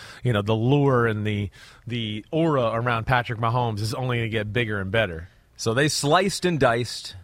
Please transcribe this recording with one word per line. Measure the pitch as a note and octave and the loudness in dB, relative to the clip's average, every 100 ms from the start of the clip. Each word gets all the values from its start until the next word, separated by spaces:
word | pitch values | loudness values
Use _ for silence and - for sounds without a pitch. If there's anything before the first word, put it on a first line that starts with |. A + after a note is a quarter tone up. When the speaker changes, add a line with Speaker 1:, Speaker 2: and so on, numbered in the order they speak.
| - - | -20 -6
Speaker 1:
You | B2 | 0
know, | G#2+ | 0
the | G2+ A2 | 2 2
lure | A#2+ D3 C#3 B2 A#2 | 4 4 4 4 2
and | G#2+ G#2+ | 0 -2
the, | G#2 G2+ - - - G#2+ | -2 -4 -8 -20 -18 -8
the | A#2+ A2 G#2+ - | -6 -6 -8 -4
aura | D#3+ E3 C#3 A2+ | 0 2 2 2
around | A#2 A#2+ A#2 | 0 0 0
Patrick | A2+ B2 A#2 A2 | 2 0 0 -2
Mahomes | A#2 B2 A#2 G#2 | 0 2 0 -2
is | A2 | -4
only | C3 B2+ A#2 | -4 -2 -2
gonna | A2+ | -2
get | G#2+ G#2 | -2 -2
bigger | A2+ A2 G#2 | -2 -2 -2
and | F#2+ | 0
better. | A2+ G2+ E2 F2 _ _ - | 0 0 -4 -12 _ _ -6
Speaker 2:
So | A2+ | -2
they | A#2 D3 | 2 2
sliced | - C#3+ F3 G3 - | 2 2 4 2 0
and | F3+ D#3 | 0 2
diced | B2+ A#2+ A#2+ - - - | 2 2 -2 -8 -14 -16